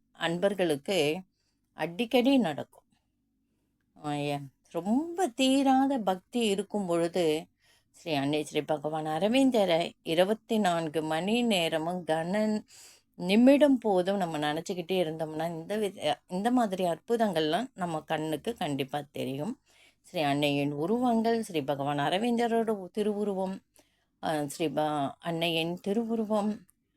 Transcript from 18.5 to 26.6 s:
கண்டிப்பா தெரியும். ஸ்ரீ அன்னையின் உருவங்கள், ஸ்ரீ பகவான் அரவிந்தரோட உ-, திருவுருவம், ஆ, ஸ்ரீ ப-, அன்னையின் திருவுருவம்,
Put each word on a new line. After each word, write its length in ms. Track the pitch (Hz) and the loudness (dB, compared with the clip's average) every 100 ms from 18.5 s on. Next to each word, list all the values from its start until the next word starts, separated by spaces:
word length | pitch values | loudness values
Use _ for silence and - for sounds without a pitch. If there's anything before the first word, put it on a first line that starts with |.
கண்டிப்பா 500 | 240 160 135 135 147 143 | -6 -4 -4 -4 -6 -8
தெரியும். 460 | 131 127 135 180 - _ _ _ _ | -8 -6 -6 -8 -10 _ _ _ _
ஸ்ரீ 180 | - 180 | -10 -2
அன்னையின் 520 | 143 143 147 143 143 | 0 2 2 0 -2
உருவங்கள், 680 | 143 170 240 254 226 226 233 | -2 -2 0 2 2 2 0
ஸ்ரீ 180 | 220 165 | -2 -4
பகவான் 380 | 139 139 139 147 | -2 -2 -2 0
அரவிந்தரோட 680 | 147 180 240 233 233 226 220 | 0 0 0 0 0 0 0
உ-, 220 | 208 180 | -4 -6
திருவுருவம், 720 | 220 208 202 208 190 190 190 _ _ _ _ _ - | -4 -2 -2 -2 -2 -4 -6 _ _ _ _ _ -8
ஆ, 240 | - 156 147 | -4 -2 -4
ஸ்ரீ 220 | - 156 | -4 -2
ப-, 460 | 135 151 151 139 - | 0 -2 0 -4 -4
அன்னையின் 640 | 170 165 170 160 165 180 | -6 -2 -2 0 -2 -4
திருவுருவம், 840 | 190 208 226 226 214 214 208 208 | -4 -2 -2 -4 0 0 0 -4